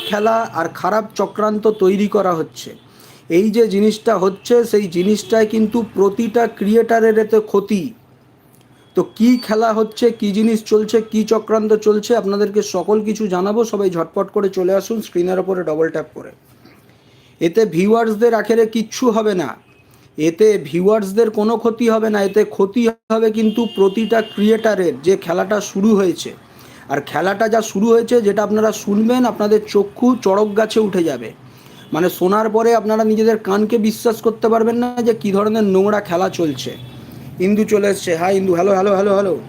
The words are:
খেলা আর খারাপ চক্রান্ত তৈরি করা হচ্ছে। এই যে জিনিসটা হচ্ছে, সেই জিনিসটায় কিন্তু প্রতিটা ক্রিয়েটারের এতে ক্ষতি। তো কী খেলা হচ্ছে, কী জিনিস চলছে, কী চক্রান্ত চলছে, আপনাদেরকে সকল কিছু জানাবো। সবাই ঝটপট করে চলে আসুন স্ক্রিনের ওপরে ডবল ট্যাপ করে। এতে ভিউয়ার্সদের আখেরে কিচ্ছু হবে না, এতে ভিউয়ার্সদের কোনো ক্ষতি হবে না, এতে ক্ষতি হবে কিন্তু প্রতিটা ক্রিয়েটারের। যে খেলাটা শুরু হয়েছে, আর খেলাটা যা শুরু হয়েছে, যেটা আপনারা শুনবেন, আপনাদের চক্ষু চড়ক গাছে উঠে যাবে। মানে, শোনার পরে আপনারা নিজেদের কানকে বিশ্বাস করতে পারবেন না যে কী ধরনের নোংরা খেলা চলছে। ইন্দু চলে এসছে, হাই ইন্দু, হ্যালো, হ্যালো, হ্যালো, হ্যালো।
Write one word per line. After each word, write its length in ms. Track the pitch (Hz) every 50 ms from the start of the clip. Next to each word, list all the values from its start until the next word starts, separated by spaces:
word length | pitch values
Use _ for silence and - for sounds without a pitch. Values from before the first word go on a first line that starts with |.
| -
খেলা 440 | - 208 208 208 220 226 226 226 226 -
আর 140 | 165 165 165 -
খারাপ 300 | - - 180 208 220 214 202 -
চক্রান্ত 520 | - 202 190 - - 208 214 214 214 214
তৈরি 420 | 220 214 - 190 185 196 190 208 196
করা 260 | - 208 190 185 175
হচ্ছে। 400 | 160 156 156 - - - - - - _ - - - - - - - _ -
এই 220 | 165 175 208 220
যে 180 | 196 240 226 208
জিনিসটা 500 | 185 196 208 220 214 214 - 233 220 185
হচ্ছে, 460 | 185 196 190 - - - 240 240 233
সেই 220 | 233 - 208 208
জিনিসটায় 600 | 180 160 175 180 202 214 202 - - 226 226 220
কিন্তু 380 | 214 226 220 220 208 214 240 220 - -
প্রতিটা 520 | 185 196 202 196 - 233 220 - 240 233
ক্রিয়েটারের 720 | 220 226 - 202 202 214 226 220 220 226 226 220 226 214 220
এতে 220 | 220 214 226 214
ক্ষতি। 520 | 214 - - 202 196 - 214 190 156 123 113 - _ _ _ _ _ _ _ _ _ _ _ _ _ _ _ _ _ _ _
তো 80 | 185 175 - -
কী 220 | - 214 247 254 240
খেলা 340 | - - 220 214 233 226 214
হচ্ছে, 380 | 220 220 214 - - 247 233
কী 220 | 226 - 220 202 190
জিনিস 320 | 214 214 226 226 214 220
চলছে, 380 | - 220 214 214 214 - 220 220 220
কী 140 | - 214 214
চক্রান্ত 480 | 214 226 214 214 - 214 220 214 214 214
চলছে, 440 | 208 214 214 208 214 208 - 240
আপনাদেরকে 460 | 220 190 196 202 202 208 202 196 208 202
সকল 420 | - - 180 165 185 214 220 208
কিছু 220 | 214 208 214 214
জানাবো। 380 | 196 180 180 190 202 208 233 233
সবাই 260 | 226 - 202 202 185
ঝটপট 400 | 170 165 165 165 - 202 196 190
করে 180 | - 208 202 190
চলে 260 | 190 185 180 180 190
আসুন 280 | 196 190 - 226 220 208
স্ক্রিনের 360 | - - 175 175 185 185 185
ওপরে 260 | 180 180 190 180 175
ডবল 240 | 160 151 156 160 165
ট্যাপ 180 | 160 156 147 - -
করে। 160 | - - - - _ _ _ - _ _ - - _ _ _ _ _ _ _ _ - _ _ _ _
এতে 260 | 160 170 170 226 220
ভিউয়ার্সদের 680 | 196 156 165 185 208 220 233 233 226 214 202 233 240 226
আখেরে 320 | 214 208 - 226 226 226
কিচ্ছু 440 | 220 220 226 220 220 - - 254 247
হবে 240 | 208 226 220 214 202
না, 220 | 180 151 120 - - _ _ _ _ _ _ _ _ _ _ _
এতে 420 | - 151 165 165 - 214 220 208 185 151
ভিউয়ার্সদের 680 | 143 139 175 185 196 214 226 202 190 190 220 233 214
কোনো 260 | 214 208 208 220 233
ক্ষতি 320 | 220 226 233 220 - 240 226
হবে 220 | 220 220 220 220
না, 120 | 208 208 196
এতে 220 | 196 196 214 202
ক্ষতি 440 | 202 - - 196 196 - 247 233 226 226 - _ _ 220
হবে 180 | 226 226 220
কিন্তু 360 | 214 220 220 220 214 240 233 208 -
প্রতিটা 460 | 196 196 196 190 226 226 214 226 226 214
ক্রিয়েটারের। 800 | 214 - - 202 214 226 214 220 220 208 190 180 165 131 127 147
যে 140 | 175 196
খেলাটা 440 | 185 - 175 170 185 190 185 214 208
শুরু 360 | - - - 190 196 226 220
হয়েছে, 380 | 190 196 180 156 - - 117 - - - - - - - - - - - -
আর 120 | 139 143
খেলাটা 480 | 143 - - 147 165 190 202 196 226 226
যা 140 | 214 226 214
শুরু 240 | - - 196 208
হয়েছে, 360 | 233 226 233 226 220 247 240 214
যেটা 200 | 202 196 208 208
আপনারা 300 | 202 208 214 214 220 208
শুনবেন, 520 | - - 208 202 208 220 226 247 254 247
আপনাদের 360 | 233 208 - 208 208 214 208 214 -
চক্ষু 480 | - 202 196 202 - - 247 247 254 - -
চড়ক 340 | 196 190 202 214 214 202
গাছে 240 | 208 220 214 - 226
উঠে 240 | 220 202 180 185 170
যাবে। 280 | 156 135 120 117 110 - - - - - - - - - - - - -
মানে, 180 | 156 180 180
শোনার 400 | - - 175 185 202 214 220 220
পরে 240 | 202 226 226 233 233
আপনারা 300 | 220 196 214 220 220 226
নিজেদের 340 | 220 220 214 220 226 226 220
কানকে 400 | 220 190 196 208 214 214 240 233
বিশ্বাস 420 | 208 220 214 - - 240 220 220
করতে 280 | - 226 214 - - 226
পারবেন 280 | 226 226 220 226 233
না 260 | 240 240 247 247 247 226
যে 120 | 233 214
কী 180 | 226 - 202 190
ধরনের 320 | 196 208 214 214 226 214
নোংরা 360 | 196 190 190 196 208 214 208
খেলা 280 | 202 156 170 170 190 190
চলছে। 480 | 180 - 170 156 135 127 135 127 113 - 123 - - - - - - - - - - -
ইন্দু 240 | 180 196 208 202 214
চলে 240 | 196 214 202 202 202
এসছে, 280 | 190 190 - 185 170
হাই 200 | 160 170 190 202
ইন্দু, 180 | 196 190 190 175
হ্যালো, 180 | 165 180 196 196
হ্যালো, 220 | 185 190 208 196
হ্যালো, 200 | 185 202 208 196
হ্যালো। 260 | 196 202 190 160 120 -